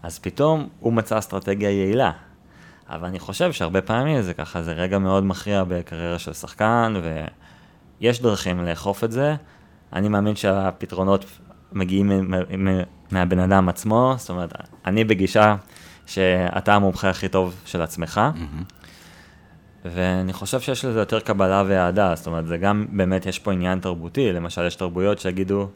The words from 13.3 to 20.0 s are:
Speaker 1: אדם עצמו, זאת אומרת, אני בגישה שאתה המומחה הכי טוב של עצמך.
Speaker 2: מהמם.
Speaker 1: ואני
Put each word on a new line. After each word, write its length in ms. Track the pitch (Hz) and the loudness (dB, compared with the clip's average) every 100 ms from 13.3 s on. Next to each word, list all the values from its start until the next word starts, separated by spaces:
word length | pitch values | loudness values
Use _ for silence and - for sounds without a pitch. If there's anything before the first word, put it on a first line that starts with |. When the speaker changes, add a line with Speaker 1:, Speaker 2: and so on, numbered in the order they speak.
| 90 | 2
Speaker 1:
אדם 300 | 92 98 92 | 4 4 4
עצמו, 460 | 87 107 110 127 131 | 0 0 2 2 0
זאת 120 | - | -6
אומרת, 220 | 90 87 - - - - | -8 -8 -10 -18 -8 -2
אני 180 | 104 | 0
בגישה 520 | 110 101 95 107 107 104 - - - - - | 2 2 4 6 6 6 -4 -20 -20 -20 -10
שאתה 680 | - 92 90 87 90 104 | 0 2 4 2 0 4
המומחה 360 | 104 98 87 98 | 6 4 2 0
הכי 180 | 90 95 | 0 0
טוב 260 | 98 92 92 | 0 0 -4
של 180 | - 90 | -8 -4
עצמך. 380 | 80 - 82 104 123 | -4 -6 -4 0 0
Speaker 2:
מהמם. 280 | 85 80 78 92 - - - - - - - - - - - | 0 -8 -10 -12 -16 -20 -20 -20 -20 -20 -20 -20 -20 -20 -16
Speaker 1:
ואני 480 | 90 87 | -10 -2